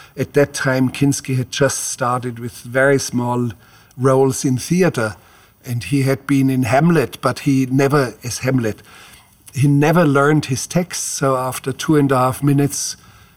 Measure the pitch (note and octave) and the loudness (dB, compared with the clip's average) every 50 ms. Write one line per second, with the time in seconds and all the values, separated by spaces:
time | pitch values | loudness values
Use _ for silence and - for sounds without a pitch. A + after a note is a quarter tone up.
0 | - - _ - B2+ - - C#3+ C#3+ - - - - C3+ C3 C3 C3 B2 - - | -20 -20 _ -6 -6 -4 0 0 0 0 -2 -4 -2 -2 0 0 0 -2 0 0
1 | C#3 C#3+ C#3 - - C3+ C3+ B2+ A#2+ - - - C#3 C3 - - - - - - | 0 0 0 -2 -4 -4 -4 -4 -4 -6 -2 -2 -2 0 0 -4 -8 -10 -6 -6
2 | B2+ A#2+ B2+ B2+ A#2 B2+ A2+ A#2 A#2+ A2+ - - - A#2+ A#2+ C3 C3+ C#3+ C#3 C3 | -4 -4 -4 -4 -6 -8 -10 -10 -12 -12 -14 -14 -16 -6 -2 0 2 4 2 2
3 | - - - B2 A#2+ A#2+ B2 B2 B2 A#2 G#2 - - - - - - _ _ B2+ | 0 -2 -4 -2 -2 -2 -2 -2 -2 -4 -4 -8 -18 -20 -20 -20 -20 _ _ -2
4 | B2 C3+ C3 C3+ C3+ C3+ B2+ - - C#3 B2+ A#2 - - E3+ F3+ F#3 D#3+ - B2+ | 0 2 4 4 2 2 0 -2 -2 -2 -2 -2 -2 -2 0 2 2 0 0 -2
5 | A2+ G#2+ G2 - - - - - _ _ _ _ _ C3 A#2+ A#2+ - - C#3+ C#3 | -4 -4 -6 -10 -20 -20 -20 -20 _ _ _ _ _ -8 -8 -6 -4 -2 -2 0
6 | C3 C3+ C3+ - - - C#3+ C3+ C3+ C3+ C3 B2+ B2 G#2+ D#3 C#3 D#3+ F3 E3+ D#3 | 2 0 0 -2 -2 0 0 2 2 2 2 0 0 2 2 4 4 4 4 2
7 | C3 - - - - B2+ B2 - - D3 C3+ C3 C3 B2+ C3 C3+ C#3 C3+ C#3+ D3 | 2 0 -6 -4 -4 -4 -4 -2 -2 0 0 0 0 0 2 2 2 4 4 2
8 | C3 A#2 - - - A#2+ - - - B2+ C3+ B2+ A2+ G#2+ G2+ - - - - - | 0 0 -4 -10 -10 -10 -8 -4 -2 0 0 0 0 -2 -6 -6 -14 -20 -20 -20
9 | - - - - _ _ _ _ _ - - - C#3 C#3+ C#3+ C#3+ D3 D#3 D#3+ F3+ | -20 -20 -20 -20 _ _ _ _ _ -12 -4 0 2 2 4 4 4 4 4 4
10 | E3+ D3 C3+ C#3 C#3 D3 D#3 D3+ - - C3 - - - - F3 F3+ - - - | 4 4 4 4 4 4 2 2 0 -2 -6 -6 -6 -4 -2 -4 -4 -2 -6 -8
11 | - - - - D3 C#3 C3 B2+ C3 B2+ B2+ - - C3 B2+ - - - D#3 D3 | -8 -8 -6 -2 -2 0 0 0 -2 -4 -6 -6 -8 -8 -8 -8 -2 2 2 4
12 | C#3 C3+ C#3 B2+ B2+ C3 B2 - C#3 C#3+ C#3 C#3+ C#3+ C#3 - - - - - - | 4 4 2 2 2 0 0 0 0 2 2 2 2 0 -2 -4 -8 -8 -10 -14
13 | - - - - - _ _ | -18 -20 -20 -20 -20 _ _